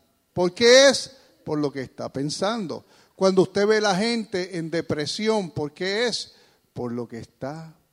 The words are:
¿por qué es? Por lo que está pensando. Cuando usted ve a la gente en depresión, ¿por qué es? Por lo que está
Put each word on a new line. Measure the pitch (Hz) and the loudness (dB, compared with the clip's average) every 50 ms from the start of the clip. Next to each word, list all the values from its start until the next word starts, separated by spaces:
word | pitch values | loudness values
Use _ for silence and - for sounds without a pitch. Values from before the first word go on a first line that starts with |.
| _ _ _ _ _ _ | _ _ _ _ _ _
¿por | _ 175 180 175 | _ -2 -2 -2
qué | - - 233 233 254 262 277 269 | 0 4 6 8 8 10 8 8
es? | - - - - - - _ _ _ _ | 4 2 -4 -10 -16 -20 _ _ _ _
Por | _ 156 156 151 | _ -6 -4 -2
lo | 147 135 | -2 -2
que | 131 135 | -4 -8
está | 123 - _ - 113 - | -10 -10 _ -10 -10 -8
pensando. | - 131 143 151 - - 190 202 233 233 185 139 117 113 - _ _ _ _ _ _ | -6 -6 -6 -6 -4 -2 -2 -2 -2 -4 -6 -8 -10 -12 -14 _ _ _ _ _ _
Cuando | - 190 190 190 185 | 0 2 4 4 4
usted | 165 - - 202 208 | 2 2 2 0 2
ve | 214 214 214 | 2 2 2
a | |
la | 214 208 180 | 2 0 0
gente | 185 220 233 240 226 214 - 196 180 185 - 190 165 | 0 0 0 -2 -4 -4 -6 -6 -6 -6 -6 -8 -8
en | 165 156 | -6 -4
depresión, | 165 165 - - 156 151 147 - - - 214 220 220 208 185 156 | -4 -4 -4 -4 -6 -6 -4 -6 -6 -4 -2 0 0 0 -2 -4
¿por | - 151 147 143 | -6 -6 -8 -8
qué | - - 180 190 202 220 247 | -6 -6 -6 -4 -2 -2 -2
es? | 226 - - - - - _ _ _ _ _ _ _ | -2 -4 -6 -10 -14 -18 _ _ _ _ _ _ _
Por | _ 135 123 120 | _ -10 -8 -6
lo | 120 123 117 - | -6 -8 -8 -10
que | 120 113 | -12 -14
está | 107 - _ _ 131 135 156 160 160 160 156 _ _ _ | -16 -16 _ _ -12 -12 -12 -12 -16 -18 -20 _ _ _